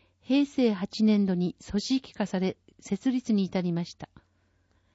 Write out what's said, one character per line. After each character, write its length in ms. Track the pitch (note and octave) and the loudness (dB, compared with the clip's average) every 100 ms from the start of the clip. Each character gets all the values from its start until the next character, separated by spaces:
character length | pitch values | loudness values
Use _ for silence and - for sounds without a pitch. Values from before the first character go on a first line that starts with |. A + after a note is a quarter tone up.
| _ _ | _ _
平 240 | - C#4 C#4 | 0 0 2
成 260 | - A#3+ | 2 2
八 320 | F#3+ G3+ - | 0 -4 2
年 220 | G#3+ G#3 F#3+ | 4 4 2
度 80 | |
に 220 | F3+ F3 - - | 0 -2 -4 -6
組 100 | G3+ | -6
織 340 | - C4 - | -2 -2 -4
化 120 | - F#3+ | -8 -4
さ 140 | F#3 | -2
れ、 160 | F#3 - _ _ | -2 -4 _ _
設 300 | - G3 C4+ | -8 -2 0
立 220 | B3 - | -2 0
に 120 | G#3 | 0
至 160 | F#3 F#3+ | 0 -2
り 120 | F3+ | -2
ま 120 | E3+ | -2
し 100 | F3 | -4
た。 140 | - - - _ _ _ _ _ _ _ | -10 -18 -20 _ _ _ _ _ _ _